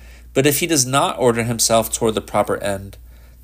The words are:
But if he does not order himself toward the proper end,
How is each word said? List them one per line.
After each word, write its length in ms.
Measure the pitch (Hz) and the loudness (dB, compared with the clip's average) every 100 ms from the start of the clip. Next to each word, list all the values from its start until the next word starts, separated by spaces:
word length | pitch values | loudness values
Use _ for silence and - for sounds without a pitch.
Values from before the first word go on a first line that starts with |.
| - - - | -20 -20 -4
But 140 | - 139 | 0 2
if 120 | 139 | 2
he 80 | 165 | 0
does 180 | 160 123 | 0 0
not 340 | 135 175 - | 0 0 2
order 240 | 127 117 | 2 2
himself 480 | 113 117 - 113 110 | 0 -2 2 2 0
toward 240 | - 117 104 | -2 -2 -2
the 60 | |
proper 360 | - 107 101 101 | -2 -2 -2 -2
end, 400 | 104 98 98 - - - - - | -4 -6 -8 -18 -20 -20 -20 -16